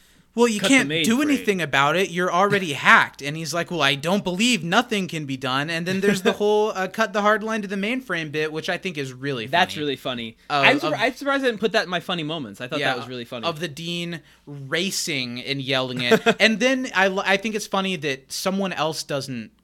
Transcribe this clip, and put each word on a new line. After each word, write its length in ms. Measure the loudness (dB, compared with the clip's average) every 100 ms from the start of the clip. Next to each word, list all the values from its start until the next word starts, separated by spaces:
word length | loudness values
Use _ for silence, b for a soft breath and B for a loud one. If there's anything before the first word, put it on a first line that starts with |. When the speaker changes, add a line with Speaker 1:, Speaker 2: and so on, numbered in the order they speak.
| b b b 2
Speaker 1:
"Well, 120 | 4
you 120 | 4
Speaker 2:
Cut 100 | 4
the 60 | 4
Speaker 1:
can't 140 | 4
Speaker 2:
main 160 | 2 2
Speaker 1:
do 120 | 2
Speaker 2:
frame. 120 | 2
Speaker 1:
anything 320 | 2 0 -2
about 340 | 2 4 4 4
it. 140 | 0
You're 220 | 0 0
already 400 | 2 2 2 0
Speaker 2:
<laughs> 140 | 2 6
Speaker 1:
hacked." 320 | 8 6 -2
And 160 | -8 -6
he's 160 | -4
like, 160 | -4 -2
"Well, 140 | 2
I 100 | 2
don't 300 | 2 0 0
believe 400 | 0 0 2 2
nothing 440 | 2 2 2 -2 -2
can 180 | -6 -6
be 100 | -4
done." 320 | -2 0 0
And 160 | -2 -2
then 160 | 0
there's 220 | 2 2
the 80 | 2
Speaker 2:
<laughs> 80 | 2
Speaker 1:
whole, 300 | 2 4 2
uh, 140 | 0 -4
"Cut 260 | -2 0
the 80 | 2
hard 220 | 2 2
line 180 | 0 -4
to 60 | -4
the 80 | -4
mainframe" 560 | -2 -4 -4 -4 -2
bit, 200 | -2 -2
which 160 | -4 -4
I 100 | -4
think 180 | -4 -6
is 160 | -6
really 320 | -6 -6 -4 0
Speaker 2:
That's 300 | 2 2 0
Speaker 1:
funny. 60 |
Speaker 2:
really 120 | -4 -4
funny. 420 | -6 -6 -8 -12 b
Speaker 1:
Uh, 140 | 4 4
Speaker 2:
I'm, 140 | 4
surpri-, 80 | 0
Speaker 1:
of 60 | 0
Speaker 2:
I'm 140 | -2
surprised 300 | -2 -2 0
I 40 | 0
didn't 120 | 0
put 140 | 0
that 100 | 0
in 60 | 0
my 100 | -4
funny 240 | -4 -4
moments. 380 | -4 -6 -8 -10
I 60 | -6
thought 120 | -2
Speaker 1:
Yeah, 80 | -2
Speaker 2:
that 80 | -2
was 100 | -6
really 180 | -10 -10
funny. 200 | -6 -6
Speaker 1:
of 140 | -4
the 80 | -8
dean 540 | -8 -6 -6 -6 -10 b b -16
racing 920 | -14 -4 -2 -2 -2 -4 -4 -4 -6
and 180 | -6 -6
yelling 400 | -2 -2 -2 -2
it. 180 | 2 4 4 4
Speaker 2:
<laughs> 40 |
Speaker 1:
And 200 | 2 4
then 300 | 2 2 0 2
I, 100 | 2
l-, 140 | 2
I 180 | 0 0
think 160 | 0 -6
it's 120 | -2
funny 280 | -2 -2 -2
that 340 | -2 -4 -6
someone 420 | -6 -2 0 -2
else 300 | -2 -2 -2
doesn't 480 | -4 -6 -4 -8 -12 _